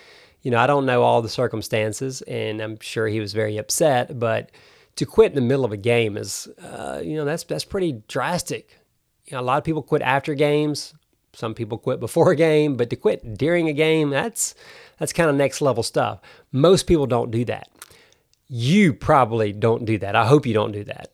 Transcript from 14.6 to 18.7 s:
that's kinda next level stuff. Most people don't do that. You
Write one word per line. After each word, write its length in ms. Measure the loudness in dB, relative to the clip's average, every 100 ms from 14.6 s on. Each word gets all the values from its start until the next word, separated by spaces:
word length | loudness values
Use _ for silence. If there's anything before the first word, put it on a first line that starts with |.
| -20 -20 -18 -8
that's 160 | -6
kinda 200 | 0 2
next 280 | 4 2 2
level 220 | 0 0
stuff. 360 | -2 -2 -2 -4 -16 -20 _
Most 360 | 2 4 4 4
people 180 | 2 2
don't 240 | 0 0
do 160 | -2 -2
that. 240 | -6 -12 -20 -20 -20 _ _ _ _ -12
You 440 | -4 2